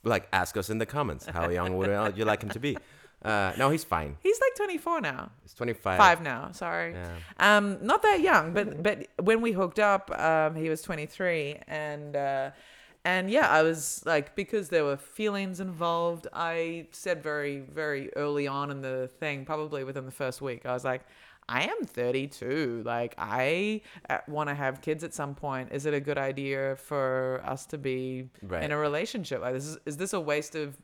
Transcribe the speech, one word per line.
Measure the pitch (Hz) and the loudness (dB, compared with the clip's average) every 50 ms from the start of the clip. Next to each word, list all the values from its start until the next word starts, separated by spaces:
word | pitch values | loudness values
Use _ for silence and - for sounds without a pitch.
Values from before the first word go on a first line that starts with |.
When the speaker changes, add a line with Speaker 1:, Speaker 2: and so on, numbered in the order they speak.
| - | 2
Speaker 1:
like, | 113 117 92 - - - | 2 2 2 2 2 2
ask | 95 90 - - | 2 2 2 -2
us | 104 92 95 | -4 -2 -2
in | 110 110 | -2 -2
the | 113 | -2
comments. | - - 147 143 104 73 65 - | -2 -2 -2 -2 -2 -4 -6 -8
How | - 85 85 85 85 | -6 -2 -2 0 0
young | 87 87 87 92 92 | 0 0 0 0 0
would | 92 95 98 101 101 110 104 92 | 0 0 2 2 2 0 0 0
you | 101 110 | 0 2
like | 107 107 101 - | 2 2 2 0
him | 107 | -6
to | 98 110 | -6 -4
be? | 127 147 131 - - - - - - - _ _ - | -2 -2 -4 -4 -8 -14 -20 -20 -20 -20 _ _ -2
Uh, | 110 107 104 98 92 87 | 0 2 2 2 2 2
no, | - 131 139 | 4 4 4
he's | 156 160 - | 4 2 0
fine. | - - 80 78 71 71 - | 0 -2 -2 0 -4 -10 0
Speaker 2:
He's, | - 370 440 453 | 2 2 4 4
like, | 523 523 508 | 4 2 2
twenty-four | - 415 403 349 302 - 330 339 320 | 0 -2 -2 -2 -4 -2 -2 -2 0
now. | 220 151 131 135 - - - - _ | 0 -2 -4 -4 -10 -12 -14 -20 _
Speaker 1:
He's | - - | -20 -8
twenty-five. | - - 120 117 - - 98 92 | -4 -2 -2 -2 -2 0 2 8
Speaker 2:
Five | - 208 185 170 170 | 8 10 10 8 6
now, | 165 143 123 117 - - | 0 -4 -4 -4 -6 -10
sorry. | 175 - 180 170 170 170 170 170 170 | -8 -8 -6 -4 -2 -2 -4 -4 -6
Speaker 1:
Yeah. | 180 - 85 - - 82 - - - - 208 208 | -8 -8 -8 -8 -10 -12 -14 0 4 6 6 8
Speaker 2:
Um, | 208 101 101 95 - | 6 4 2 -2 -2
not | - 226 339 440 | 2 2 2 6
that | - 427 403 349 | 6 6 6 6
young, | 302 381 320 190 156 165 170 | 4 6 6 6 4 4 0
but, | 202 202 214 - 151 175 | 0 0 0 -4 0 0
but | 208 202 - - - _ - | 0 0 0 -6 -8 _ 0
when | 185 202 226 226 | 2 4 4 4
we | 233 233 202 | 4 2 2
hooked | 180 190 175 - 208 | 2 0 0 2 4
up, | 208 208 196 196 196 - - - | 4 4 4 4 0 -4 -4 0
um, | - 160 160 156 156 156 160 | 2 4 4 6 4 2 0
he | 160 160 | -2 -2
was | 160 156 160 | -2 -2 -4
twenty-three, | - - 175 156 151 151 - - 190 180 170 160 147 143 147 - - | -4 -6 -6 -6 -6 -10 -6 -2 0 0 0 0 -2 -4 -6 -10 -10
and, | - 151 151 151 151 147 147 147 147 143 | -8 -6 -6 -4 -4 -6 -8 -8 -4 -4
uh, | 143 139 139 139 135 135 139 - - - - - - - - - _ _ | -2 0 0 0 -2 -2 -4 -8 -14 -20 -20 -20 -20 -20 -20 -20 _ _
and | 170 180 185 185 190 | 2 2 2 2 4
yeah, | 226 294 294 - | 4 4 6 8
I | 147 156 160 | 8 8 6
was | 165 165 160 143 - - - - | 6 4 0 -4 -6 -6 -4 0
like, | 156 165 151 147 - - | 2 2 2 2 0 -6
because | - 196 - - 214 190 143 | -6 -4 -2 -2 -2 -2 2
there | 180 160 151 | 2 2 4
were | 143 139 | 4 0
feelings | 139 - - - - 214 214 202 196 196 190 185 175 | -2 -6 -14 -6 -2 -2 0 0 0 -2 -4 -4 -6
involved, | 190 190 170 160 170 170 170 170 170 170 170 165 - - - | -6 -8 -4 -2 0 2 2 2 2 0 -2 -4 -10 -10 -6
I | - 170 165 165 165 165 165 170 170 160 - | -4 -2 0 0 0 -2 -2 -4 -8 -10 -14
said | - - - 185 175 156 147 | -16 -8 -4 -2 -2 -2 -2
very, | 156 147 147 143 143 139 139 | -2 -2 -2 -2 -2 -4 -6
very | 135 135 147 156 156 151 143 139 135 - - | -10 -8 -6 -4 -2 -2 -2 -4 -4 -6 -4
early | - 147 147 147 147 143 | -2 -2 0 0 0 0
on | 139 135 139 143 143 | 0 -2 -4 -4 -4
in | 139 139 | -4 -6
the | 135 131 131 131 127 127 - - | -4 -4 -4 -4 -4 -6 -6 -6
thing, | 160 151 143 139 135 | -6 -4 -4 -6 -4
probably | 143 156 151 151 151 147 139 135 | -4 -4 -4 -4 -4 -4 -6 -6
within | 131 135 139 131 | -6 -6 -8 -8
the | 131 | -10
first | - - 143 127 127 - | -6 -4 -4 -4 -4 -4
week, | 139 135 120 - - | -6 -6 -6 -6 -4
I | 127 123 | -4 -4
was | 127 131 | -2 0
like, | 131 127 127 - - - - - - - _ _ | -2 -4 -4 -6 -16 -20 -20 -20 -20 -20 _ _
"I | - 120 127 160 | -4 -2 0 0
am | 269 415 466 269 | 0 -2 -4 -4
thirty-two. | - - 120 120 123 127 135 135 139 - - 120 123 135 160 156 123 117 117 110 | -6 -4 -2 0 0 0 0 -2 -4 -8 -8 -4 -2 0 0 0 -2 -2 -4 -4
Like, | 117 117 117 120 117 - | -4 -2 -2 -2 -4 -4
I, | - 92 107 107 127 127 139 165 180 202 214 214 208 - - - 175 - - | -8 -6 -2 0 0 2 2 2 2 0 0 -2 -4 -6 -12 -20 -20 -6 -4
uh, | - - - | -4 -4 -4
wanna | - 147 147 151 143 143 | -4 -4 -2 -2 -2 -2
have | 143 143 135 156 139 | -2 -2 -2 -2 -2
kids | - 160 156 156 170 | -2 -2 -2 -2 -4
at | - - | -10 -6
some | - 147 143 139 | -6 -6 -6 -6
point. | - - 143 135 131 127 - | -6 -6 -4 -4 -4 -6 -4
Is | - 139 143 | -6 -2 -2
it | 151 147 | 0 0
a | 143 | 0
good | 139 147 147 | 0 0 0
idea | 143 135 135 135 139 139 139 139 135 135 135 135 | 0 0 0 -2 -2 -2 -2 -2 0 0 -2 -2
for | 131 - - 147 143 135 131 131 131 131 131 131 127 - | -4 -6 -4 -2 0 2 2 2 2 0 0 -2 -2 -2
us | 131 131 131 - | -4 -6 -6 -6
to | - - | -10 -10
be | 147 135 135 131 127 131 131 131 127 131 127 _ - | -4 -2 -2 -2 -2 -2 -4 -6 -6 -8 -12 _ -16
Speaker 1:
Right. | - 95 92 - - | -8 -4 -2 -2 0
Speaker 2:
in | 147 147 | 0 0
a | |
relationship? | 147 151 147 143 156 196 226 - 220 170 - 139 113 | 2 2 2 2 0 -2 -2 -4 -6 -4 -4 -4 -2
Like, | 87 127 131 | -2 -2 -2
this | 131 139 | -4 -4
is, | 151 156 - _ | -8 -10 -8 _
is | 156 147 | -8 -6
this | 143 185 196 | -6 -4 -2
a | - 190 | -2 -2
waste | 160 147 147 151 151 - - | 0 0 0 0 -2 -4 -6
of | 160 151 143 139 - | -6 -6 -6 -8 -16